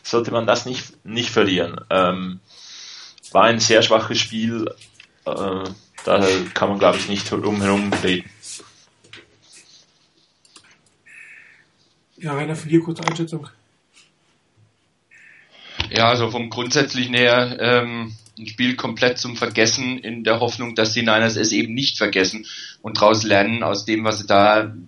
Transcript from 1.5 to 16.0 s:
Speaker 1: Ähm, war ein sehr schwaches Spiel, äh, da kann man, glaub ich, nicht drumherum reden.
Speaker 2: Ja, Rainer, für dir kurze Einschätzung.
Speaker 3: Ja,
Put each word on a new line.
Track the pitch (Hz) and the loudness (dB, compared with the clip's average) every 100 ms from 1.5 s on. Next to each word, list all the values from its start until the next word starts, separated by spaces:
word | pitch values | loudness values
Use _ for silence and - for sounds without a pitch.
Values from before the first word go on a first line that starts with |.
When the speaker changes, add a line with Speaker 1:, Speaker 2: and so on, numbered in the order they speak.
| 90 85 - - | 2 -2 -6 -2
Speaker 1:
Ähm, | 92 90 92 92 92 _ - - - - - - - - | 2 2 0 -6 -10 _ -20 -20 -20 -20 -20 -20 -20 0
war | 90 | 4
ein | 113 113 | 4 4
sehr | 110 113 | 4 4
schwaches | 113 110 107 120 | 6 2 2 -4
Spiel, | - 113 113 113 - - - _ _ _ | -4 -4 -4 -4 -6 -10 -20 _ _ _
äh, | - - 98 92 95 98 _ - | -8 -6 -4 -4 -8 -12 _ -8
da | - 98 98 95 90 | 0 4 4 2 -2
kann | - 92 | -2 -2
man, | 98 | 4
glaub | - 98 | 4 4
ich, | 98 | -2
nicht | 101 - | -6 -4
drumherum | 98 104 104 101 101 101 92 | -4 -2 0 2 0 0 -2
reden. | 95 90 - - - - - _ _ _ _ - _ _ _ - - - _ _ _ _ _ _ _ - _ _ _ _ _ - - - - _ _ _ _ _ _ _ | 0 -2 -6 -18 -18 -18 -20 _ _ _ _ -20 _ _ _ -20 -20 -20 _ _ _ _ _ _ _ -20 _ _ _ _ _ -20 -20 -20 -20 _ _ _ _ _ _ _
Speaker 2:
Ja, | 156 | -8
Rainer, | 143 151 160 | -6 -6 -8
für | 151 | 0
dir | 165 | 0
kurze | 170 160 - | 0 -4 -4
Einschätzung. | 156 165 151 - _ _ _ _ _ _ _ _ _ _ _ _ _ _ _ _ - - - _ _ - - - | -4 -6 -10 -14 _ _ _ _ _ _ _ _ _ _ _ _ _ _ _ _ -20 -20 -20 _ _ -10 -8 -2
Speaker 3:
Ja, | 110 | 4